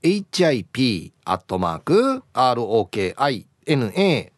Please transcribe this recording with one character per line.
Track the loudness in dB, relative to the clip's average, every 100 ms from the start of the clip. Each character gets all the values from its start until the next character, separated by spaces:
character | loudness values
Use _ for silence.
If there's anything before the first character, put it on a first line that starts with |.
ー、 | 0
エ |
イ | 0
チ | -2 0 2
ア |
イ | 2
ピ | -4 -2 0 0 -8
ー | _ -6
ア | -6
ッ | -4
ト | -4
マ | -2 -4
ー |
ク | 0 2 2 -2 -6
ア | 0 2
ー | 2
ル |
オ | 0 0 0
ー |
ケ | -2 -4
ー | -2
ア | -2
イ | -2 -10 _ -2
エ | 0
ヌ | 0 0
エ | 0 0 -4